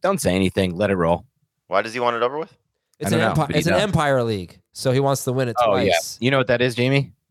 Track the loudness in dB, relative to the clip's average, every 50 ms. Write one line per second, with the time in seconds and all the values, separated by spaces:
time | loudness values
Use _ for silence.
0 | -2 -2 -2 0 0 0 0 2 0 0 0 0 -2 -2 0 -2 0 0 0 0
1 | 2 0 0 -2 -2 _ _ _ _ _ _ _ _ _ -2 -2 -2 -2 -4 -2
2 | -2 -2 0 0 -2 -2 -2 -4 -10 -10 _ _ _ _ _ _ _ _ _ _
3 | -4 -2 0 2 0 2 2 0 -2 0 0 -2 0 2 0 0 0 0 0 0
4 | 0 2 0 0 0 0 -2 -4 -6 -10 -16 -20 _ _ _ -6 -2 0 0 2
5 | 2 0 0 -2 -2 -4 -2 -2 -2 -2 0 0 2 2 2 2 2 2 2 2
6 | 0 -4 -10 -2 0 2 2 2 2 2 2 2 2 0 0 0 0 2 2 2
7 | 0 -2 -10 _ _ _